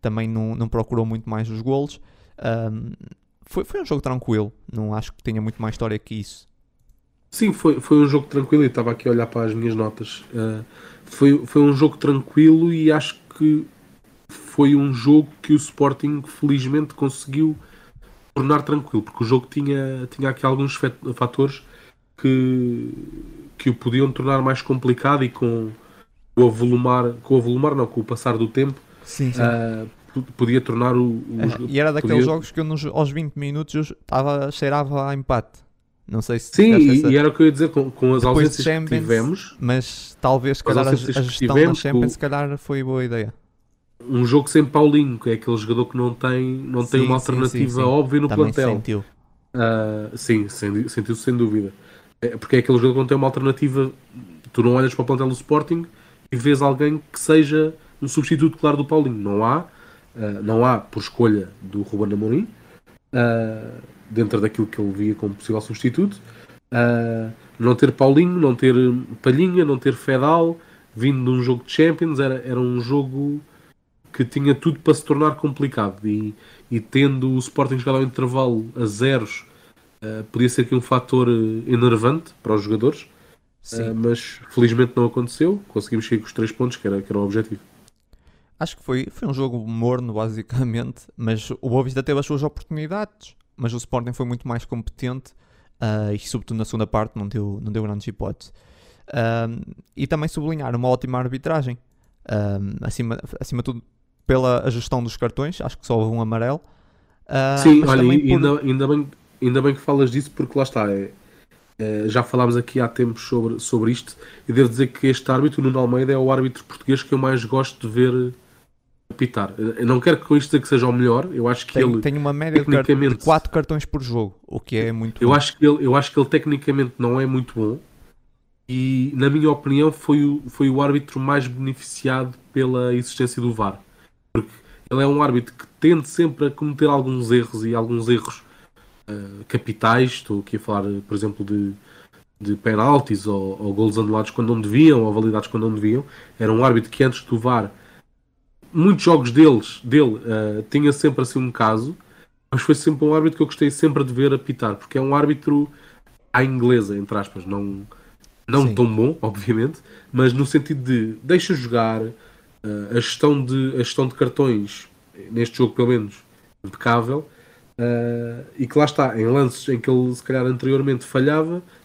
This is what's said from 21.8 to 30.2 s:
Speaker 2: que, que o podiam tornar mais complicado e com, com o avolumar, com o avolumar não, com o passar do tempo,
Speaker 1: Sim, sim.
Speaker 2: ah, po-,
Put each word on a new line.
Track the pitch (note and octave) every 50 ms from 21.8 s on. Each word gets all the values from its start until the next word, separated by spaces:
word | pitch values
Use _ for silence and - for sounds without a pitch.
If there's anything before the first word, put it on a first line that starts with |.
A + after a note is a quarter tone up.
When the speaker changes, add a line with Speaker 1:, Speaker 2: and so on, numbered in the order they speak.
| - - _ _ _ _ _
Speaker 2:
que, | - - C3+ C3 C3 B2+ B2+ B2+ B2+ B2 A#2+ A#2+ A#2 A#2 A#2+ A#2+ - - - - - - - - - - - _
que | _ - C3+
o | A#2+
podiam | - - B2+ A#2 B2+ C#3 C#3
tornar | B2 - C3 C3+ C3+ C3+ C3
mais | C3 C3 B2+
complicado | - - C#3 C3 - B2+ B2 B2 - C#3 C#3+ C#3+ C3+
e | A#2+
com, | - - B2+ A#2 A#2 A#2 A2+ A2 A2 - _ _ - - _ _ _ _ _ _ _
com | - B2
o | A#2+
avolumar, | A2 A2 A#2+ B2 B2 B2 B2 B2+ B2 B2+ A#2+ A#2+ A#2+ A#2 -
com | - C3
o | C3
avolumar | A#2 A#2+ A#2+ B2+ C#3 D3+ C#3+
não, | C#3 B2
com | - - A#2+
o | G#2+
passar | - A#2+ A2+ - B2+ A#2
do | A2 A#2 A2
tempo, | - C3+ C3+ C#3 C3+ - _ _ - - -
Speaker 1:
Sim, | - - - C#3+ B2+ B2
sim. | B2
Speaker 2:
ah, | A#2 A#2 A#2 A#2 A#2 A2+ A2+ A2 A2 G#2+ - _ _ - -
po-, | C3+